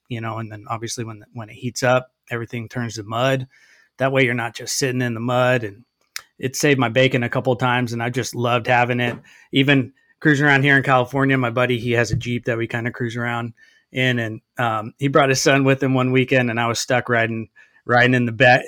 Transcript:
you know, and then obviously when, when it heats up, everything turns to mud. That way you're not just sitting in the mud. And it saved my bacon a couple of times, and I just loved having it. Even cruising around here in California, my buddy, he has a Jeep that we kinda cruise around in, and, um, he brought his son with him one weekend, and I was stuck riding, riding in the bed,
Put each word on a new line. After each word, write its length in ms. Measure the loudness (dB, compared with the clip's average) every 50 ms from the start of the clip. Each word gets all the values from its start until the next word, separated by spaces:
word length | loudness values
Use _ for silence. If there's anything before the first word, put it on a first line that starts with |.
| _ _
you 120 | -12 -10
know, 180 | -8 -8 -8 -8
and 140 | -10 -12
then 140 | -14 -16 -10 -10
obviously 340 | -10 -8 -8 -10 -10 -10
when, 220 | -10 -12 -14 -16 -20 _
when 160 | -16 -16 -16 -16
it 60 | -16
heats 280 | -12 -12 -10 -6 -2
up, 300 | 0 2 2 2 0 -4 _ _ _ _
everything 380 | -8 -8 -8 -8 -10 -12 -12 -10
turns 260 | -8 -8 -8 -8 -10
to 80 | -12
mud. 460 | -12 -6 -4 -2 0 0 0 -2 -4 -10 _ _ _ _ _ _ _ _ _
That 160 | -2 -2 0
way 120 | 2 2 2
you're 100 | 2 0
not 200 | -2 -4 -6 -10
just 240 | -12 -10 -8 -4 -4
sitting 240 | -4 -2 -2 -2
in 120 | -2 -4 -4
the 60 | -4
mud. 440 | -4 -2 0 2 2 2 2 0 -2
And 200 | -6 -10 -14 -20 _ _ _ _ _ _ -18 -18 _ _ -8
it 180 | -8 -6 -4
saved 220 | 0 2 2 2 2
my 100 | 2 2
bacon 360 | 2 2 2 4 2 0 -2
a 40 | 0
couple 240 | -2 -2 0 0
of 60 | 0 0
times, 340 | 0 0 0 0 -2 -2
and 100 | -4 -4
I 80 | -4 -4
just 240 | -4 -4 -6 -6 -6
loved 340 | -4 0 0 0 0 2 2
having 320 | 2 4 4 2 0 -2
it. 180 | -2 -4 -4 -8 -14 -20 -20 -20 -16 _
Even 420 | 0 2 4 4 4 4 2 0 -8 _ _ _ _ _
cruising 260 | 2 2 2 4 4
around 160 | 4 4 4
here 140 | 4 4 4
in 60 | 4
California, 540 | 4 4 2 2 2 0 0 0 2 2 2
my 140 | 2 0 0
buddy, 280 | 0 0 0 0 0 -2
he 140 | 0 0
has 180 | 0 0 0 0
a 60 | -2
Jeep 280 | -4 -4 -4 -6 -4 -4
that 140 | -4 -4 -4
we 80 | -4
kinda 240 | -4 -4 -6 -6 -6
cruise 240 | -6 -6 -6 -6 -6
around 380 | -6 -6 -6 -6 -6 -6 -8 -12 _ _ _ _ _ _ _
in, 280 | -4 -2 0 0 0 -2
and, 220 | -4 -6 -8 -12 -16 _ _
um, 380 | -4 -2 -2 -2 -4 -6 -8 -8 _
he 100 | -4 2
brought 200 | 4 4 4 4
his 140 | 2 2
son 220 | 2 2 4 4 4
with 180 | 2 2 2
him 120 | 2 0 2
one 180 | 2 2 2
weekend, 360 | 2 2 2 2 2 0 0 0
and 120 | -2 -2
I 80 | -2 -2
was 100 | -2 -4
stuck 300 | -2 -2 -2 -2 0 0
riding, 400 | 0 0 0 0 -2 -6 -10 -12 _ -20 -20 _ _ _ _
riding 300 | 0 2 4 4 4 4
in 100 | 2 0
the 80 | -2
bed, 300 | 0 4 4 6 6 4 4